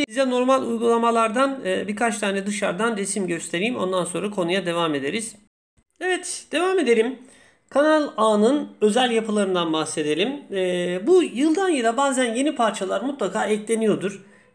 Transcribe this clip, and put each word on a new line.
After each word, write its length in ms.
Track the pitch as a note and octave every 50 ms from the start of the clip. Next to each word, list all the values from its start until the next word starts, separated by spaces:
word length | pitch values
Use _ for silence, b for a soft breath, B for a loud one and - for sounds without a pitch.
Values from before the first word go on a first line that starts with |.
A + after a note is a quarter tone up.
| F#3+ G#3+
size 200 | G#3+ C4 C4+ B3+
normal 340 | B3 B3 B3 B3+ C4+ C4 B3+
uygulamalardan, 960 | A#3 A#3 A3+ A#3 A#3 A#3 A#3 A#3 A#3 A#3 A#3 A3+ A3 G#3 B3 C4+ C#4 C4+ C4 -
e, 220 | F#3 F#3 G3 G3 F#3+
birkaç 300 | G#3 G#3 A#3+ A3+ G#3 -
tane 280 | A3 G3+ G3 G3 G3
dışarıdan 520 | G3+ G3+ - G3+ F#3 F3 F3+ A3 A#3 A3+ G3
resim 300 | G3 - - G#3+ F#3+ F3
göstereyim. 480 | E3+ D#3+ D#3+ - - E3+ G3 A#3 B3+
Ondan 300 | A3 G3 F#3 F#3 F#3 E3+
sonra 260 | E3+ - E3+ F3+ G#3
konuya 340 | G#3 F#3+ F3 E3+ F3+ G3 F3+
devam 300 | E3+ E3+ E3+ E3+ D#3+ D3
ederiz. 400 | C#3 C3 C#3+ F3+ A3+ G#3+ - - - _ _ _ _ _ _ _ _ _ _ _ -
Evet, 460 | E4 F#4 F#4 F4+ F4+ - - - - -
devam 280 | - D4+ F4 F#4 F#4 F#4+
edelim. 400 | D4 A#3+ A#3 G#3+ A3+ B3 C4 - B B B B B B B B B B
Kanal 400 | - C4 D4 D#4 D#4 D#4 D4 - - -
ağının 520 | A3 A3 G#3+ G#3 G#3 A#3 C#4+ D4 - - - -
özel 300 | G#3+ G#3+ G3+ B3 C4 A#3+
yapılarından 600 | A3+ A3 G#3+ G#3 G#3 G#3 G3+ F#3+ F#3 F3 E3+ E3 D#3+
bahsedelim. 680 | D#3 D3+ D3+ - E3 D3+ D3 D3+ D#3 G3+ B3+ C#4 C#4+ - -
E, 560 | G3 F#3+ F#3 F3+ F3+ F3+ F3+ F3+ F3+ F#3 G3+ C4+
bu 160 | F4+ F4+ D#4
yıldan 460 | - - A3+ C#4+ D#4+ D#4 G4 G4 F#4
yıla 280 | E4 C4 A3+ A3+ A3+ B3
bazen 380 | C#4 C#4 C4 B3 B3+ A#3 A3
yeni 200 | A#3+ C4+ D#4 D4
parçalar 460 | - A#3 G#3+ G#3 - G3 F#3 F#3+ G3
mutlaka 440 | A3 C4+ C#4 - G#3 F3+ F#3+ A3 G#3+
ekleniyordur. 800 | G3+ G#3+ G#3 G#3+ - A3+ A3 A3 G#3+ F3 C#3 D#3 G3+ - - B B B B B B